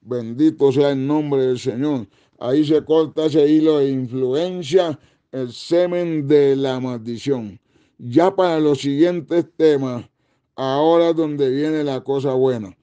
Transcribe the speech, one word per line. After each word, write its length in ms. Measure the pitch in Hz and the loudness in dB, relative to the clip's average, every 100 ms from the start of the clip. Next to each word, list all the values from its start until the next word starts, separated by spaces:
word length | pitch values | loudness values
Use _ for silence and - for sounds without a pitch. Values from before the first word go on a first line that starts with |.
| 104 | -6
Bendito 640 | 123 113 120 156 151 139 | -8 -6 0 0 4 2
sea 200 | 131 143 | 4 2
el 160 | 139 135 | 0 -2
nombre 400 | 151 147 139 131 | -2 0 0 0
del 120 | 123 | -2
Señor. 480 | 127 117 151 139 98 _ _ _ | -4 -4 -4 -4 -8 _ _ _
Ahí 280 | 120 143 151 | -2 0 2
se 180 | 151 | 0
corta 420 | 120 160 156 156 156 | 2 0 2 -2 0
ese 220 | 151 147 | 2 4
hilo 300 | 156 156 151 | 4 4 2
de 100 | 139 | 0
influencia, 1080 | 131 127 127 127 139 175 180 147 185 175 143 _ _ _ | -2 -6 -4 -2 -2 -4 -6 0 0 0 -4 _ _ _
el 200 | 135 127 | -10 -10
semen 760 | 117 - 170 180 175 175 156 139 | -10 -2 0 0 -2 -2 -4 2
de 300 | 147 139 135 | 4 4 2
la 220 | 135 127 | 0 -4
maldición. 800 | 127 120 110 117 - 131 107 95 _ _ _ _ | -6 -8 -8 -8 -4 -4 -6 -14 _ _ _ _
Ya 380 | 120 123 180 190 | -2 2 2 2
para 240 | 185 160 | 0 2
los 200 | 151 143 | 0 0
siguientes 680 | 139 139 170 175 143 170 170 _ | -2 2 2 0 -2 -2 -2 _
temas, 500 | 160 147 131 123 - _ _ _ _ - | 2 2 -2 -8 -12 _ _ _ _ -8
ahora 580 | 135 139 156 170 165 | -4 0 4 4 4
donde 360 | 160 156 147 135 | 0 -2 0 0
viene 360 | 131 151 156 147 | 0 -2 -2 -2
la 160 | 131 | -6
cosa 320 | - 135 139 | -4 -2 0
buena. 420 | 127 131 120 98 - | 0 0 0 -6 -16